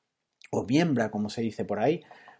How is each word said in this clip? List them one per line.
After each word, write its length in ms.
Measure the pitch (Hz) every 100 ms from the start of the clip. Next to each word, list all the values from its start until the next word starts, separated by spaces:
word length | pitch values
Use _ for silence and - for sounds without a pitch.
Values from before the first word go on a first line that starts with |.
| _ _ _ _ -
o 120 | 113
miembra, 460 | 92 139 170 123 107
como 200 | 104 104
se 120 | -
dice 240 | 113 107 95
por 140 | 101
ahí. 240 | 120 170 - - -